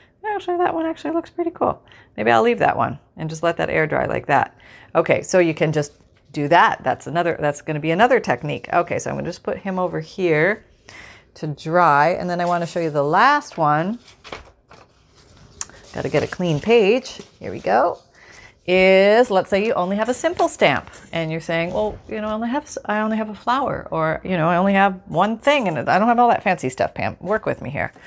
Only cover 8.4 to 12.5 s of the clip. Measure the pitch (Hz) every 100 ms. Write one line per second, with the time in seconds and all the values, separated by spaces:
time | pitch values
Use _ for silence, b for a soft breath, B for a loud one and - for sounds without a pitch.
8.4 | 147 143 - 165 - - - 139 143 -
9.4 | - - 196 185 180 160 156 - 180 151
10.4 | 170 214 _ B B B B B B -
11.4 | 156 147 160 170 170 143 151 180 180 175
12.4 | 175